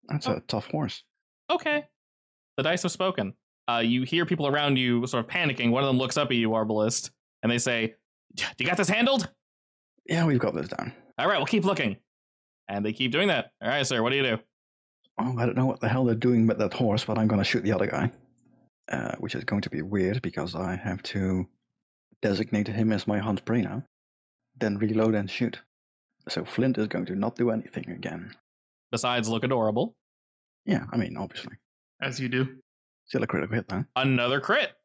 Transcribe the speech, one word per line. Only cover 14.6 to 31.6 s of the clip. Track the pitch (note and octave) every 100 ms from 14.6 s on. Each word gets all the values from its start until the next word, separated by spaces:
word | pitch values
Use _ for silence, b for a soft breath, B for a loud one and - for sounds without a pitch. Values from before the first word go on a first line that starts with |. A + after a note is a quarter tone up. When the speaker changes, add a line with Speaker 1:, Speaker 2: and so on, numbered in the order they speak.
| _ _ _ _ _ -
Speaker 1:
Well, | A#2+ B2
I | A#2+
don't | B2
know | C3
what | C3
the | -
hell | C3
they're | B2+
doing | A2+ B2 B2 A2+
with | G#2+
that | G#2
horse, | - A#2 G#2
but | - A2
I'm | A2
gonna | G#2+
shoot | G2+ A#2+
the | G2
other | G2 G#2
guy, | - B2 - _ _ _ _ _ _ -
uh, | - - -
which | -
is | -
going | - G2+
to | -
be | -
weird | E2+ G2+ F#2 A#2
because | - - E2
I | - F#2 F2+
have | G2 F#2
to | - G2+ F#2+ F#2 F2+ _ _ _ _ _ _ _
designate | A2 G2 G#2+ G#2 G#2
him | G#2 A2
as | G#2 -
my | G#2
hunt | A2 G2
prey | - A#2
now, | F2+ G#2+ - _ _ _ _ _ _ -
then | A2 G2+
reload | G#2+ A2 A2
and | G#2+ G2+
shoot. | - A#2 - _ _ _ _ _ _ -
So | -
Flint | - - C3 A#2+
is | G#2
going | - F2+
to |
not | F#2+ A2 -
do | A#2+
anything | A2+ - - -
again. | - - E2 G2 - _ _ _ _ _
Speaker 2:
Besides | A#2 B2 B2 A2
look | A2+
adorable. | - C3 A2 A2 A3+ _ _ _ _ _ _ _
Speaker 1:
Yeah, | - F3+ A#2
I | A#2+
mean, | F2+ -
obviously. | F#2+ - - -